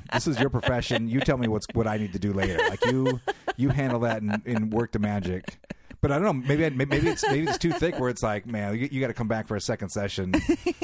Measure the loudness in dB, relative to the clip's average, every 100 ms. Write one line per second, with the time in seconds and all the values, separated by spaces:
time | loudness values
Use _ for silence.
0 | -2 -2 0 0 2 0 0 0 0 0
1 | 0 0 2 2 2 0 -2 0 0 0
2 | -2 -2 0 0 0 2 0 2 2 2
3 | 2 0 -4 -6 -6 0 0 2 0 0
4 | 0 0 -2 -2 -2 -2 0 0 0 0
5 | 0 0 -2 -4 -6 -16 -16 -16 -16 -2
6 | 0 2 2 0 2 2 2 2 0 2
7 | 2 2 2 2 2 2 0 2 0 0
8 | 0 0 0 -2 -2 -4 -2 -2 -2 -2
9 | -2 -2 -2 -2 -2 -4 -2 -4 -4 -4
10 | -4 -2 0 0 2 0 0 -4